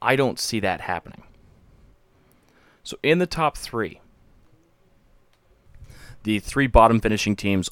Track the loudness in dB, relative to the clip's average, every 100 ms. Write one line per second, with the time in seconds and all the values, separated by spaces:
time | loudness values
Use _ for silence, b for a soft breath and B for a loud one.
0 | 0 2 0 -2 -6 -2 -2 -4 -6 -8
1 | -8 -20 -20 -20 -20 -20 -20 -20 -20 _
2 | _ b b b b b b b -18 -4
3 | 0 2 0 -2 -4 -4 -8 -6 -6 -10
4 | _ _ _ _ _ _ _ _ _ _
5 | _ _ _ _ _ _ _ -20 B B
6 | B B -4 -2 -2 -2 4 6 8 6
7 | 2 -2 -2 -2 -2 -2 -4